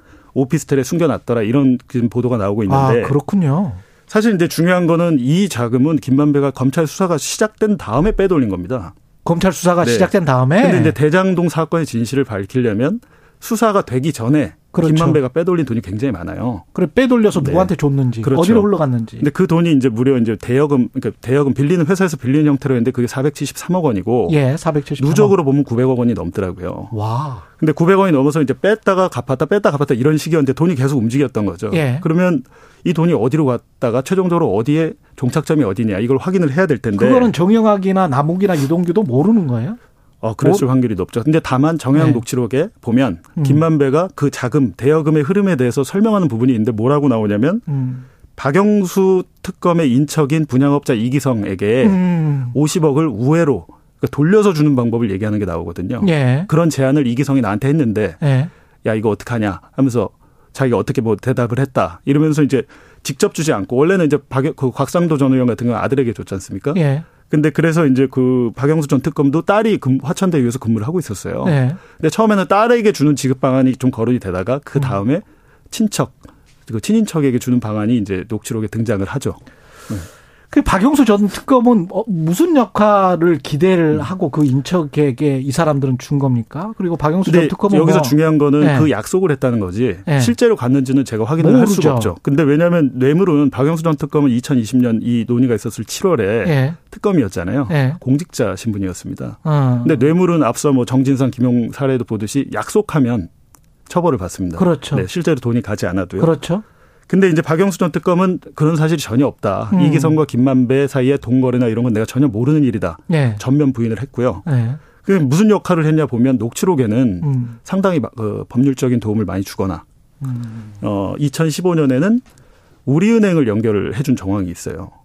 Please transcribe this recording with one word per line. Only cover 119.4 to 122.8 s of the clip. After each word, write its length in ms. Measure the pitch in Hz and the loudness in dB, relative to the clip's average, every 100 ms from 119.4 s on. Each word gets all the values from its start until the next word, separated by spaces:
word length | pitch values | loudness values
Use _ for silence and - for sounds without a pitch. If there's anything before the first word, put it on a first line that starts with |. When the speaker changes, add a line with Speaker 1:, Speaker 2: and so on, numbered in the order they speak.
Speaker 1:
주거나, 400 | 98 - 95 85 - _ _ - | -6 -6 -6 -6 -12 _ _ -14
Speaker 2:
음. 480 | 135 123 117 113 107 104 | -10 -8 -10 -12 -18 -10
Speaker 1:
어, 320 | 107 101 98 92 | -6 -4 -4 -4
이천십오 560 | 147 139 165 143 180 | -4 -2 -4 -2 -2
년에는 460 | 170 147 127 180 233 - - - _ _ _ | 0 2 2 2 0 -2 -16 -20 _ _ _